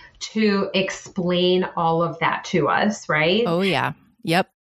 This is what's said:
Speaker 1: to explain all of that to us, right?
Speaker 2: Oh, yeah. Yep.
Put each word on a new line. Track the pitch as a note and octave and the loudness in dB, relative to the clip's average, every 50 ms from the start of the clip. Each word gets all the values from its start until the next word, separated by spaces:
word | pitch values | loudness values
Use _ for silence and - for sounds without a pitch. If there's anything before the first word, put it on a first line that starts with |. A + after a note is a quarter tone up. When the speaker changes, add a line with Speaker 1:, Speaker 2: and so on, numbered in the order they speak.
| - - - - | -18 -20 -18 -16
Speaker 1:
to | - - - A3 G#3+ G#3 G3+ G3 G3+ - | -12 -6 -2 0 2 2 2 0 0 0
explain | - F#3+ F#3+ - - - - - - G3 E3+ F3+ F3+ F3+ F3+ F3+ F#3 F#3 F3+ - - | 0 -2 -2 -2 -4 -10 -14 -12 -8 -4 -2 0 0 2 2 4 4 2 0 -2 -2
all | F3 E3+ E3 E3 E3 | -2 0 0 2 2
of | E3+ D#3 D3 - | 0 -2 -2 -2
that | D#3+ - - - - | -2 -2 -2 -4 -4
to | - - D#3+ C#3+ C3+ | -2 0 0 2 2
us, | - - - G#3+ G#3 - - - | 2 2 2 0 -2 -4 -4 -2
right? | D#3 D3+ D#3 E3+ F#3+ A3+ A#3+ | 0 0 2 2 2 2 0
Speaker 2:
Oh, | F3 E3 F3 | 0 0 0
yeah. | G3 F#3+ D#3+ B2+ B2 C3 D#3 - _ _ _ _ | 0 0 0 0 0 -2 -4 -8 _ _ _ _
Yep. | - E3 D#3+ F#3 F#3 - _ _ | -4 0 0 0 0 -2 _ _